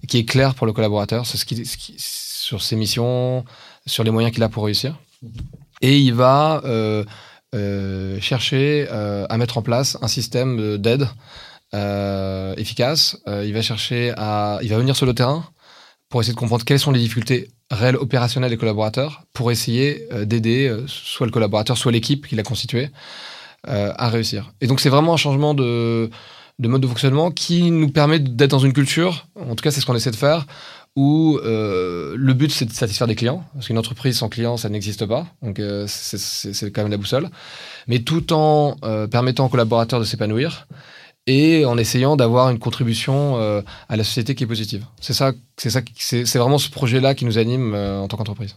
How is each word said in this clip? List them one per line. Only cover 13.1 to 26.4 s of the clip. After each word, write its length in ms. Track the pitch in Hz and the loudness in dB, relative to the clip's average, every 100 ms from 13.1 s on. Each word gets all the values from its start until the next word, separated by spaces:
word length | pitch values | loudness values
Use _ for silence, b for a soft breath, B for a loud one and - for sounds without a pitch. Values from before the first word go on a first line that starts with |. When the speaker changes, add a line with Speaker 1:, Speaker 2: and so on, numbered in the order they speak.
| - - | -2 -8
Speaker 1:
Euh, 180 | 101 | -6
il 80 | 104 | -4
va 100 | 107 | -2
chercher 500 | 113 113 - 120 120 - | -2 -4 -4 -2 -2 -2
à, 420 | 107 104 104 104 | -2 -2 -2 -2
il 60 | 117 | 0
va 100 | 107 | 2
venir 160 | 131 | 2
sur 120 | 131 131 | 2 2
le 80 | |
terrain 300 | 117 127 151 165 _ B B B B _ | 2 2 2 -6 _ B B B B _
pour 120 | 123 | -2
essayer 140 | 117 | 0
de 40 | 117 | -2
comprendre 260 | 120 117 | 0 0
quelles 140 | 117 139 | 2 2
sont 140 | 147 | 4
les 80 | 131 | 2
difficultés 480 | 117 117 107 123 - _ _ | 2 -2 0 -2 -2 _ _
réelles, 240 | 123 123 127 | 0 2 2
opérationnelles 540 | 127 131 120 127 127 | 2 0 0 0 -2
des 60 | 113 | 0
collaborateurs, 680 | 113 104 110 113 143 143 _ | -2 0 -2 -2 -6 -8 _
pour 180 | - 120 | -4 -2
essayer, 560 | 117 - 120 139 147 - | 0 0 2 0 0 -8
euh, 120 | 98 | -6
d'aider, 440 | 104 117 110 123 135 | -2 0 2 2 0
euh, 160 | 110 135 | -2 -8
soit 400 | - - - 123 | -10 -10 -4 -2
le 60 | |
collaborateur, 440 | 113 110 104 107 123 | 0 2 2 0 0
soit 140 | 131 | 2
l'équipe 380 | 117 113 143 - | 0 0 -2 -2
qu'il 100 | 110 | -6
a 60 | |
constituée, 460 | 101 104 120 117 139 B B B B B B B - | -4 -6 -4 -4 -4 B B B B B B B -6
euh, 260 | 104 101 - | -2 -2 -2
à 120 | 120 | -2
réussir. 440 | 113 110 110 - _ | 0 -2 -6 -10 _
Et 80 | 131 | 0
donc, 100 | 135 | 2
c'est 100 | 147 | 4
vraiment 260 | 139 160 | 4 4
un 20 | 165 | 2
changement 360 | 147 135 147 | 2 2 2
de, 560 | 147 123 117 117 117 113 113 B B | 2 0 0 0 0 -2 -6 B B